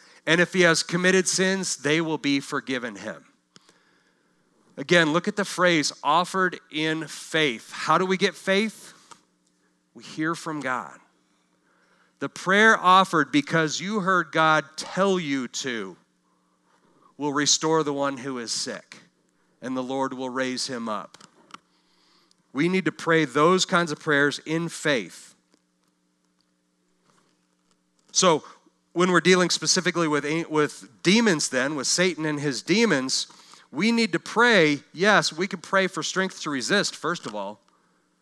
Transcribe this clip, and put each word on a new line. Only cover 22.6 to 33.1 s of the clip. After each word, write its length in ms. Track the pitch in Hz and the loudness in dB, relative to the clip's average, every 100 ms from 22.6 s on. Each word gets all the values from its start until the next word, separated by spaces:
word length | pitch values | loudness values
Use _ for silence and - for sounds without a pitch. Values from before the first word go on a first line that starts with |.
| 170 | 0
need 160 | 190 156 | 0 -2
to 60 | |
pray 340 | - 165 165 147 | -4 0 2 2
those 400 | 131 160 185 - | 4 4 4 2
kinds 260 | 180 170 | 0 0
of 80 | 147 | -4
prayers 400 | 160 143 143 - - | 0 2 2 -2 -6
in 240 | 165 170 | -4 -4
faith. 640 | - 156 131 85 - - _ _ _ _ _ _ _ _ _ _ _ _ _ _ _ _ _ _ _ _ _ _ _ _ _ _ _ _ | -6 -2 -2 -4 -14 -20 _ _ _ _ _ _ _ _ _ _ _ _ _ _ _ _ _ _ _ _ _ _ _ _ _ _ _ _
So 320 | - 185 151 - - _ _ _ | 2 4 2 -2 -20 _ _ _
when 180 | 165 185 | 0 4
we're 80 | 175 | 4
dealing 300 | 185 185 175 | 6 4 4
specifically 580 | - 156 190 175 170 160 | 0 0 0 0 0 0
with, 400 | 147 143 160 165 | 0 0 -4 -2
with 420 | 151 147 - 95 _ | 0 0 -4 -20 _
demons 460 | - 214 226 156 - | 2 4 4 2 0
then, 260 | 127 135 151 | -2 -2 -2
with 120 | 120 | -2
Satan 380 | - 185 151 156 | 0 0 0 -4
and 140 | 147 | -2
his 220 | 147 113 | -4 -4
demons, 640 | - 202 233 143 131 | 0 2 4 2 0